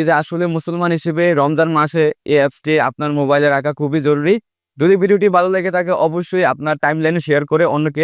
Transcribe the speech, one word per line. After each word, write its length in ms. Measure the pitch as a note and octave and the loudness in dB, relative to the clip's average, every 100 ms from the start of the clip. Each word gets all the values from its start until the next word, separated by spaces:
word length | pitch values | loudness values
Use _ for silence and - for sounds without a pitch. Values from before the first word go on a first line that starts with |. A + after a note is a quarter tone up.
| D#3+ | 2
যে 60 | |
আসলে 320 | D3+ D#3 E3+ F3 | 0 -2 -4 -2
মুসলমান 440 | E3 E3 E3+ F3 | -4 -4 -4 -2
হিসেবে 320 | E3 E3+ D#3+ F3 | -2 -2 0 0
রমজান 360 | D3+ C#3+ D#3 E3 | 2 2 2 0
মাসে 320 | D#3 D3+ E3 D3+ - - | 0 0 0 0 -2 0
এই 120 | D3 | 2
অ্যাপসটি 340 | C#3 - D3+ D#3 | 2 -2 -2 0
আপনার 320 | C3 B2 D3 | 0 -2 -4
মোবাইলে 340 | D3 C#3 C#3+ D3 | -2 0 2 2
রাখা 220 | C#3 C#3+ | 0 -2
খুবই 260 | C#3+ D3 D#3 | -4 -4 0
জরুরি। 340 | C#3+ D3 D3+ A3+ - _ _ - | 0 0 2 -2 -4 _ _ -2
যদি 160 | E3 G3 | 2 4
ভিডিওটি 320 | F#3 G3+ G3+ | 2 2 2
ভালো 200 | F3+ F#3 | 2 2
লেগে 220 | F#3+ F3+ | 0 -2
থাকে 200 | F3+ F3 F3+ D#3+ | -2 -2 0 -2
অবশ্যই 400 | E3+ F3 F#3 D#3+ | -2 -4 0 0
আপনার 220 | C3+ D3+ D3+ | 0 -4 -2
টাইমলাইনে 380 | D3 D#3 D#3 E3+ D3+ | -2 0 0 -2 0
শেয়ার 160 | D3 D3 | 0 2
করে 200 | D#3 D#3 | 0 2
অন্যকে 380 | C#3+ D3+ D3 | 0 -2 0